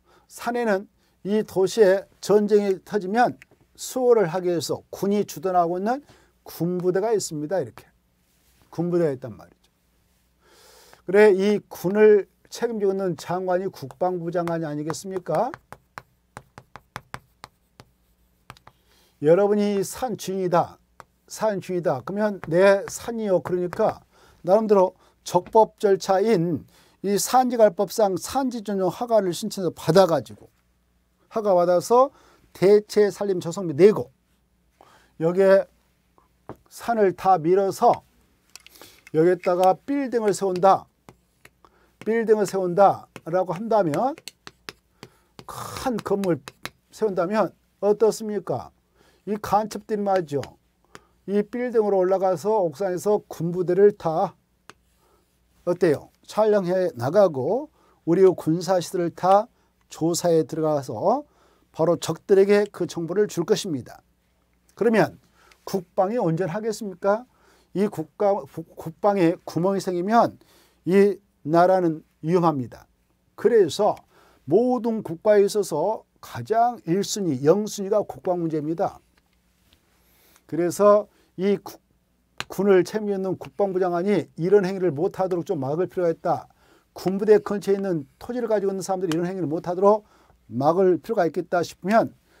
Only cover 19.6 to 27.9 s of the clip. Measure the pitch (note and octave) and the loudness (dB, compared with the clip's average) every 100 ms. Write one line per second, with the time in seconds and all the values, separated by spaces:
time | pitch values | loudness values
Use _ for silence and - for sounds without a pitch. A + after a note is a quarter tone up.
19.6 | G#3 G3+ F3+ - B3+ G3+ - F#3+ F3+ E3+ | 0 -2 -4 -6 -8 -8 -8 -4 0 0
20.6 | C3+ - _ - - _ _ - A3 G3 | 0 -6 _ -20 -20 _ _ -6 -4 -4
21.6 | - F3+ E3 C3+ B2+ G3 G#3+ G3 - E3 | -6 -4 -4 -4 -6 -4 -4 -4 -2 4
22.6 | G3 G3 D#3 - - A#3 G#3+ F3+ - F3+ | 4 4 0 -12 -10 -6 -2 -2 -2 -4
23.6 | F3 - A3 - _ _ _ _ D#3+ G3+ | -4 -2 -2 -4 _ _ _ _ 0 2
24.6 | A3 G3+ F#3 - _ _ - F3 F3 A3+ | 4 4 2 -2 _ _ -4 -2 2 2
25.6 | G#3+ - G#3 F#3+ - F#3+ G#3+ G#3 E3+ C#3 | 2 2 0 0 0 0 2 2 0 -4
26.6 | - _ _ _ F#3+ G3+ - B3+ B3+ A#3+ | -8 _ _ _ -4 -2 0 0 2 4
27.6 | G#3+ E3+ G3 | 4 4 -4